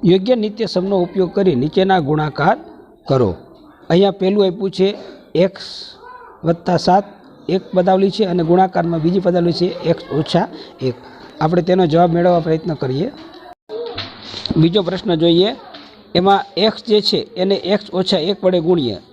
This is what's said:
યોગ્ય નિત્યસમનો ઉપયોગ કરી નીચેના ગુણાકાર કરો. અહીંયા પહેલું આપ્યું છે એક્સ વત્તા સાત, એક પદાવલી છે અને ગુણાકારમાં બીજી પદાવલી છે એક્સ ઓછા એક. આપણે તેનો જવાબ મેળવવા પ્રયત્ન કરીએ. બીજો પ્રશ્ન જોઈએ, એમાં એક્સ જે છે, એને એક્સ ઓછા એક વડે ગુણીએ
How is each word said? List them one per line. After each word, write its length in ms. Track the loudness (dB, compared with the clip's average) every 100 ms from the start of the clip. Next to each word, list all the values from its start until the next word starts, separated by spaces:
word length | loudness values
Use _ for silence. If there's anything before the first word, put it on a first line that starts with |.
યોગ્ય 320 | 4 2 2 0
નિત્યસમનો 600 | -2 -4 -4 -4 -2 0
ઉપયોગ 300 | -2 -2 -2
કરી 220 | 0 0 0
નીચેના 460 | 0 0 2 2
ગુણાકાર 560 | 2 -2 -2 0 0 0 -4 -20 -20 -20 -2
કરો. 280 | 2 2 -2 -14 -20 -20 _ -2
અહીંયા 300 | 2 2 2
પહેલું 260 | -2 2 0
આપ્યું 260 | 0 -6
છે 160 | 0 -2 -2 -16 -20 -6 0
એક્સ 300 | 0 0 -18 -18 -20 -20 -20 -20 -20 -6
વત્તા 340 | -2 -2 0 0
સાત, 280 | 2 2 0 -16 -20 -16 -4
એક 160 | -4 -2
પદાવલી 380 | -2 2 2 2
છે 120 | 0 -2
અને 180 | 0
ગુણાકારમાં 580 | 2 4 2 0 -2 0
બીજી 180 | 0 0
પદાવલી 340 | 0 2 0
છે 140 | 0 -2 -2 -2
એક્સ 140 | -2 -2 -4
ઓછા 280 | 0 0 -2 -8 -20 -6
એક. 140 | -6 -6 -14 -20 -20 -4
આપણે 220 | 0 0
તેનો 240 | 2 2 4
જવાબ 260 | 4 2
મેળવવા 320 | 4 2 2 0
પ્રયત્ન 280 | -2 -2 -6
કરીએ. 320 | -4 -4 -6 -8 -20 -20 -20 -20 _ -12 -10 -12 -14 -16 -18 -14 -4 2
બીજો 280 | 2 2
પ્રશ્ન 280 | -2 -4 -2 0
જોઈએ, 400 | 2 4 2 -2 -14 -20 -20 -20 -6
એમાં 320 | 0 2 2 0 -2
એક્સ 260 | -2 -2 0
જે 140 | 0
છે, 180 | 2 -2 -4 -4
એને 200 | -2 -2
એક્સ 300 | 0 -4 -2
ઓછા 260 | -4 -2 -2
એક 180 | -2 0
વડે 160 | 0 2
ગુણીએ 360 | 2 0 0 -6 -12